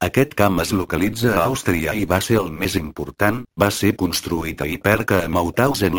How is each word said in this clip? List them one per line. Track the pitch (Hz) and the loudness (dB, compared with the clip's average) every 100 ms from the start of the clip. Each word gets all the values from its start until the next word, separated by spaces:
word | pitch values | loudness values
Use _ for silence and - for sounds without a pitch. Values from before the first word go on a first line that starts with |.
| 90 | 0
Aquest | - 143 - | 2 0 2
camp | 101 90 | 2 2
es | 85 | 0
localitza | 95 87 80 98 110 120 | -2 -2 0 0 0 0
a | 98 82 | 2 0
Àustria | 135 - 85 78 110 | 0 0 0 0 -2
i | 87 | 0
va | 92 | 0
ser | - 110 | 2 0
el | 80 | 0
més | 78 95 95 | -4 -2 -2
important, | 76 78 73 - 101 123 120 - | -4 -8 -10 0 0 0 -6 0
va | 101 | 0
ser | - 98 107 | 2 0 0
construït | 90 - - 85 80 73 | -2 -2 -4 -4 -4 -4
a | 71 | -6
Hiperca | 82 101 110 113 98 | -2 2 2 2 0
a | 82 | 0
Mauthausen. | 87 85 82 131 135 95 | 0 0 0 0 2 0